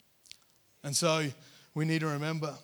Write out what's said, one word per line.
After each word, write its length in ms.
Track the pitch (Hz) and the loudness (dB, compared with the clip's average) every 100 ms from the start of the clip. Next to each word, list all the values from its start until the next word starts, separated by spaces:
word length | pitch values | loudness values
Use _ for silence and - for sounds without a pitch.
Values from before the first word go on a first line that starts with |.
| _ _ - - _ _ _ _ | _ _ -20 -20 _ _ _ _
And 140 | 143 135 | -4 2
so 320 | 170 160 151 123 - - - | 2 2 0 -4 -18 -20 -10
we 100 | - | -2
need 140 | 160 160 | 0 2
to 80 | 156 | 0
remember 500 | 143 151 160 151 135 | -2 -2 -2 -4 -8